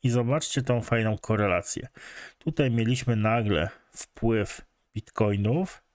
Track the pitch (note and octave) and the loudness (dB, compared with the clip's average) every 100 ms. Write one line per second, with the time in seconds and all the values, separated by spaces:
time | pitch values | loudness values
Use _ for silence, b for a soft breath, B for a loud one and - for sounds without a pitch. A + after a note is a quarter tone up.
0 | B2+ B2 A#2+ D3 - - C3 A#2+ A2 A#2 | 2 2 2 0 0 -2 0 -2 0 0
1 | A2 G#2 - A2 G#2 F2 - - B2+ B | 0 -2 -2 2 2 2 -2 -8 -8 B
2 | B B B B - D3+ C#3 A#2 A2+ B2+ | B B B B -6 0 2 2 2 0
3 | - A2+ A2 A#2 G#2 F2 F2 - _ - | 0 2 2 2 2 2 0 -6 _ -16
4 | - - A2+ A2+ G#2 - - _ _ A2 | -16 -2 0 2 0 -6 -16 _ _ -12
5 | - - G#2+ G2+ G#2 C#3+ F#3 - _ | -10 0 0 2 2 0 -2 -6 _